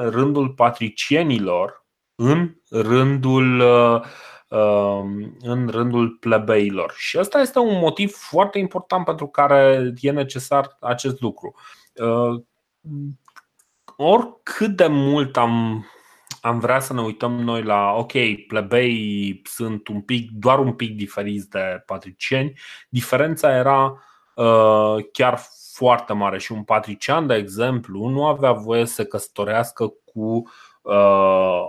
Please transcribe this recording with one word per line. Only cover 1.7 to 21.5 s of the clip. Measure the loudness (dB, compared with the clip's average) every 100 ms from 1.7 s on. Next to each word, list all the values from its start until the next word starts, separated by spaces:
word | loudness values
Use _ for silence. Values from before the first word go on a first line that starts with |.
| -8 _ _ _ -2
în | 0 2 0 -8 _
rândul, | -2 2 4 2 2 0 2 2 4
uh, | 6 6 6 2 -4 -18 -20 -20 -6 0
um, | 2 2 0 -2 -6 -8 -12 -12
în | -6 -4 -2
rândul | -2 0 0 0 -2
plebeilor. | 0 2 2 2 2 -2 -6 -8
Și | -6 -4
ăsta | 0 0
este | 0 0
un | 0 2
motiv | 0 0 -4 -6
foarte | -2 0 0 0
important | -4 -6 -4 -4 -2
pentru | -6 -4
care | 0 4 6 6 4 0 -2
e | -2
necesar | -2 -4 -8 -2 -2 -2 _
acest | -6 -4 -4 -4
lucru. | -6 -8 -16 -18 -20 -20 _
Uh, | -6 -2 0 -2 -4 -12 _ _ _ -14 -12 -12 -14 _ -20 _ _ _ _ _ -2
oricât | 4 4 2 -12 -10 -4 0 2
de | 4
mult | 4 2 0 0 0
am, | 2 2 0 -4 -10 _ _ _ -20 -8
am | -4 -2
vrea | 0 0
să | -2
ne | -6
uităm | -6 -6 -6 -4
noi | -4 -4
la, | 0 0 0 -2
ok, | -2 0 0 -2 -6
plebeii | -6 0 0 0 -2 -4 -4 -6 -8
sunt | -12 -8 -8 -8 -8
un | -10
pic, | -4 -6 -6
doar | -2 2 4
un | 2
pic | -4 -8 -8
diferiți | -10 -8 -6 -8
de | -8